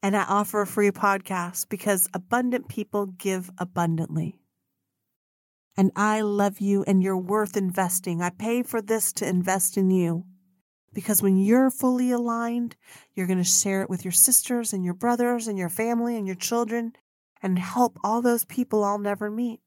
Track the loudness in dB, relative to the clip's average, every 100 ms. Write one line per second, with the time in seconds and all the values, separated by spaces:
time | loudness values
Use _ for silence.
0 | 0 0 2 0 0 -2 -2 2 2 2
1 | 2 0 -2 -4 -4 -6 -6 -4 0 0
2 | 0 -4 -2 0 0 -2 -6 -8 -4 -4
3 | -4 -6 -4 -4 -6 -8 -8 -2 0 0
4 | -2 -4 -4 -8 _ _ _ _ _ _
5 | _ _ _ _ _ _ _ 2 2 4
6 | 0 2 0 2 0 0 0 2 4 4
7 | 4 0 0 0 0 -2 -2 0 -2 -2
8 | -4 -4 -4 -4 -2 -2 -2 -4 -2 -2
9 | -2 -4 -2 0 0 0 0 0 2 2
10 | 2 -2 -6 -20 _ _ _ _ _ -12
11 | -2 0 4 4 6 6 4 2 0 2
12 | 0 0 -2 -2 -2 -4 -6 -8 _ -20
13 | _ -6 -2 0 2 2 2 0 -2 -6
14 | -2 2 4 4 2 -2 -2 -2 -4 -2
15 | 0 2 2 0 -2 -4 -4 -2 -2 0
16 | -2 -2 -4 -4 -2 -2 0 -2 -4 -10
17 | _ _ _ _ -2 -2 -2 0 0 0
18 | -2 2 2 2 0 -4 0 2 2 0
19 | -2 -2 -4 -2 -4 -6